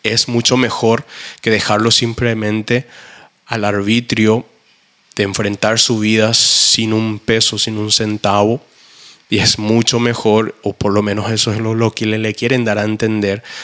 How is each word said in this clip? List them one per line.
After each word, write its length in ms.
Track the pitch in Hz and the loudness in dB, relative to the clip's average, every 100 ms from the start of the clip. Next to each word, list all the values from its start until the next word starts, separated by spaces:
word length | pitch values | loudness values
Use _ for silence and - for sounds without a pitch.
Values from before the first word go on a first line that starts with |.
es 240 | 107 113 - | -2 -2 0
mucho 280 | 120 - 127 | 0 2 2
mejor 500 | 120 - 113 113 - - - - | 2 2 2 2 -2 -16 -18 -6
que 100 | - | 0
dejarlo 400 | 107 - 104 113 | 0 2 2 2
simplemente 960 | - 117 113 120 113 107 107 107 123 123 - - - - _ - | 2 0 -2 -2 0 -2 -2 0 -2 -2 -20 -20 -20 -20 _ -8
al 180 | 113 | -2
arbitrio 800 | 104 101 101 117 120 113 110 113 - _ _ _ _ _ _ - | 0 0 2 0 0 2 2 2 -2 _ _ _ _ _ _ -4
de 80 | |
enfrentar 560 | 101 98 104 101 107 113 | -4 -2 -4 -2 0 2
su 180 | - 113 | 0 0
vida 360 | 107 110 110 | 2 2 2
sin 580 | 113 - - - - 113 | 2 2 2 2 0 0
un 260 | 110 110 107 | 0 0 -4
peso, 400 | - 113 - 107 | 0 0 0 -2
sin 200 | - 107 | -4 -4
un 120 | 107 | -2
centavo. 720 | - 107 107 101 101 104 117 - _ - - - - _ | 0 0 -2 0 2 2 0 -8 _ -20 -20 -20 -20 _
Y 100 | 107 | 0
es 180 | 113 - | 0 0
mucho 420 | 107 113 113 120 | 2 2 2 0
mejor, 540 | 120 117 110 107 110 - | -2 0 2 2 0 -6
o 100 | 104 | -8
por 220 | - 104 | -4 0
lo 80 | 101 | 0
menos 280 | 104 101 101 | 0 -2 -2
eso 220 | 107 - | -2 -2
es 60 | 107 | -2
lo, 160 | 113 | -2
lo 160 | 110 113 | 0 0
que 160 | - 107 | 0 -4
le, 100 | 110 | -2
le 160 | 110 | -4
quieren 320 | 104 120 127 | -2 0 0
dar 140 | 113 104 | 0 0
a 60 | |
entender, 580 | 107 107 113 110 101 98 - - | -2 -2 0 0 0 -2 -8 -18